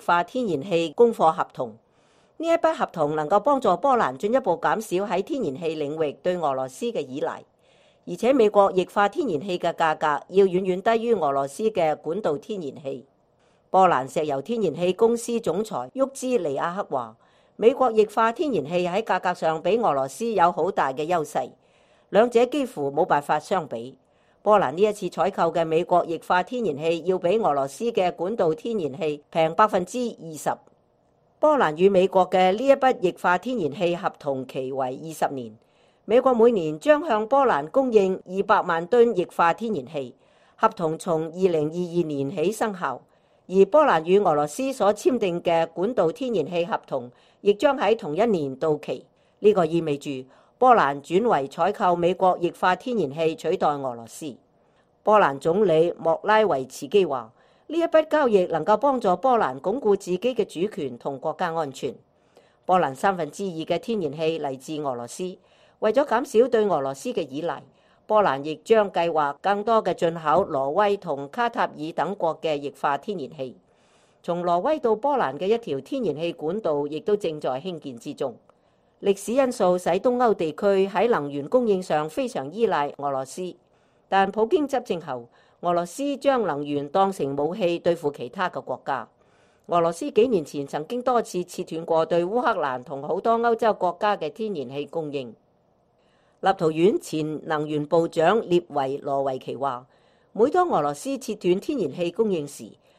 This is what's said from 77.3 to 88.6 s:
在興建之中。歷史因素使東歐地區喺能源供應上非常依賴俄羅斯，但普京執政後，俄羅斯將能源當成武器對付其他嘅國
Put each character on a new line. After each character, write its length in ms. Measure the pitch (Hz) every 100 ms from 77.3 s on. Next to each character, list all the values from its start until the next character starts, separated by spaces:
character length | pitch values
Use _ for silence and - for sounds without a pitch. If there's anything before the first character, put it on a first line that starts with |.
| 151
在 100 | 147 131
興 160 | 185 165
建 220 | 143 117
之 140 | 156
中。 220 | 123 139 110 _ _ _ _ _ _
歷 140 | 196 196
史 180 | -
因 180 | 254 262
素 260 | 240 185 180
使 120 | -
東 260 | 185 254 247
歐 180 | 240
地 180 | 190 160
區 360 | 147 202 196 196
喺 180 | 180 233
能 220 | 185 143
源 180 | 139 139
供 200 | 254 233
應 160 | 190
上 260 | 180 151 156
非 180 | 277 247
常 240 | 160 135
依 140 | 196 220
賴 260 | 160 143 -
俄 140 | 143
羅 120 | 135
斯， 300 | 131 - 180 - _ _ _ _ _
但 220 | 190 196
普 140 | 214 226
京 200 | 349 277
執 140 | 254
政 180 | 247 175
後， 300 | 156 127 117 _ _ _
俄 120 | 175
羅 120 | 175 175
斯 320 | - 285 277
將 240 | 277 262
能 220 | 190 143 147
源 240 | 147 147
當 220 | 196 196
成 240 | 190 139 143
武 180 | 151
器 240 | 196 175 170
對 160 | 175 165
付 160 | 147
其 160 | 139 123
他 200 | 196 180
嘅 100 |
國 220 | 143